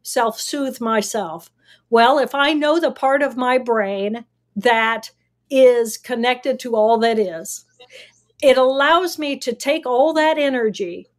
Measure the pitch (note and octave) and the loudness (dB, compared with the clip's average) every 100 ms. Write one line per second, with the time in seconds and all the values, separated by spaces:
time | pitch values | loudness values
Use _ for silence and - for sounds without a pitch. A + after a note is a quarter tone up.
0 | - - A3+ A3 - D4 C4+ - A3+ A3 | -6 -2 -2 -4 -8 -6 -6 -6 -2 -2
1 | G#3 A3 F3+ D#3+ - _ _ _ _ A#3 | -2 -6 -8 -10 -18 _ _ _ _ 4
2 | A#3 C#4+ B3 C#4 C#4+ D#4 D4 D#4+ D#4+ - | 4 4 0 0 0 0 0 0 0 -2
3 | C4+ C#4 C#4 A#3 B3+ B3+ A#3+ A3+ G3 G3 | 0 0 0 -2 0 0 0 -2 -2 -4
4 | G3+ A3+ A#3 _ _ G#3 A#3+ A3+ A3+ A3+ | -6 -6 -12 _ _ -4 0 2 0 -2
5 | - _ _ _ _ C4+ B3+ A#3+ A3+ - | -8 _ _ _ _ 4 6 6 0 -6
6 | - B3 A#3+ B3 C#4 B3+ B3+ A3+ G#3+ A3+ | -8 -4 -2 -2 -4 -6 -4 0 2 2
7 | A3+ A3 F#3+ E3 - - - _ - - | 2 0 -2 -6 -12 -16 -18 _ -20 -20
8 | - _ _ _ C#4+ B3+ C4 C4+ C#4 E4+ | -20 _ _ _ 2 4 4 2 2 2
9 | F4+ D#4+ D4+ C#4 - A#3 C4+ D#4 B3+ B3 | 2 -4 -6 -6 -8 -6 -2 -2 0 0
10 | D4+ D#4 D#4 D#4 C#4+ B3+ A3 G3 F3+ F3+ | 2 2 2 2 0 0 -2 -4 -8 -10
11 | - | -18